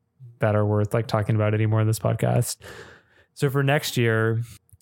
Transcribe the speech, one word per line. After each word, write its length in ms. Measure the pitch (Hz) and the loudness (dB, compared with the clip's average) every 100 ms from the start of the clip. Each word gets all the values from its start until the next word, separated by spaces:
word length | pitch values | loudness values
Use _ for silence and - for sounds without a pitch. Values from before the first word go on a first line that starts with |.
| _ _ 127 - | _ _ -20 -2
that 140 | 110 | 0
are 100 | 107 104 | 2 2
worth, 260 | 104 104 | 0 0
like, 120 | 120 113 | -2 0
talking 280 | 110 104 110 | -2 0 0
about 160 | 107 | 2
anymore 260 | 107 110 110 | 0 2 2
in 60 | 110 | 0
this 120 | 110 | 0
podcast. 580 | 113 113 120 123 120 - - - - - _ _ _ | -2 0 0 0 -2 -6 -14 -20 -20 -20 _ _ _
So 140 | - 143 | -4 -2
for 140 | 135 | 0
next 340 | 139 147 - 131 | 2 0 0 0
year, 460 | 117 110 110 113 117 - _ - | 2 2 2 0 -4 -12 _ -12